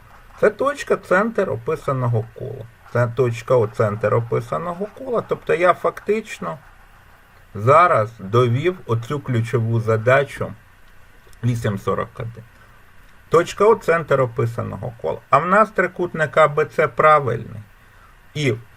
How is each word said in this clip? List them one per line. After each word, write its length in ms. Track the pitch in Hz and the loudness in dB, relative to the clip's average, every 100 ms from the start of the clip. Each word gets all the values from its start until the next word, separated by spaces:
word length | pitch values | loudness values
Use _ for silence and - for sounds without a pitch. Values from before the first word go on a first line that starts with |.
| - - - - | -20 -20 -20 0
Це 100 | 196 | 0
точка, 480 | 208 262 277 - 202 | 2 -2 -4 -4 -4
центр 520 | - 185 226 226 190 | 0 0 2 0 -2
описаного 760 | 117 - - - 135 120 117 110 | -4 -4 -4 -4 -2 -2 -2 -4
кола. 320 | - - - - - - | -10 -12 -12 -16 -20 -6
Це 140 | 117 120 | -2 0
точка 480 | 117 123 117 - 127 | 0 0 -2 0 2
О, 120 | 107 | 2
центр 480 | - 107 107 104 117 | 0 -2 0 0 0
описаного 720 | 117 127 117 151 175 175 208 - | 0 -4 -4 -6 -6 -8 -10 -10
кола. 260 | 269 226 - | -6 -6 -4
Тобто 260 | - - | -6 -2
я 200 | 156 180 | 2 2
фактично 840 | - 165 - - 220 214 - 180 151 - - - - - - _ - - 101 | 2 -2 -4 -2 -4 -4 -10 -10 -10 -16 -20 -20 -20 -20 -20 _ -20 -16 -2
зараз 540 | 113 151 175 113 107 - | 4 6 6 4 0 -6
довів 580 | 95 117 123 123 170 185 - | -2 0 2 0 -2 -4 -4
оцю 340 | 117 117 147 | -6 -4 -6
ключову 600 | - 120 113 120 113 117 | -4 -4 -2 -2 0 -2
задачу 760 | 110 110 113 131 139 - 87 104 - - - - - - - - | 0 0 4 2 2 -6 -10 -12 -20 -20 -20 -20 -20 -20 -20 -6
вісім 360 | 120 120 113 98 | -2 -2 -2 -4
сорок 300 | - 95 95 - | -2 -4 -4 -10
один. 280 | 117 - - - - - - - - - - | -12 -14 -20 -20 -20 -20 -20 -20 -20 -20 0
Точка 360 | 160 170 - 202 | 2 2 2 4
О, 100 | 214 | 4
центр 460 | - 165 156 139 | 2 0 2 0
описаного 720 | 123 120 117 - 104 98 123 - | 0 -2 -4 -4 -8 -8 -12 -8
кола. 160 | 160 - - | -6 -8 0
А 80 | 139 | 0
в 80 | 170 | 4
нас 240 | 196 208 | 4 4
трикутник 680 | - 180 - 175 160 151 - | 0 -2 -2 -6 -2 0 4
А 100 | 151 | 4
Б 180 | 147 147 | 2 -2
Ц 220 | - 151 | 0 0
правильний. 760 | - 156 151 131 107 101 104 - - - - - - - | 2 4 6 2 -4 -8 -14 -18 -20 -20 -20 -20 -20 -12
І 180 | 151 139 | -4 -2
в 80 | 113 - | -2 -8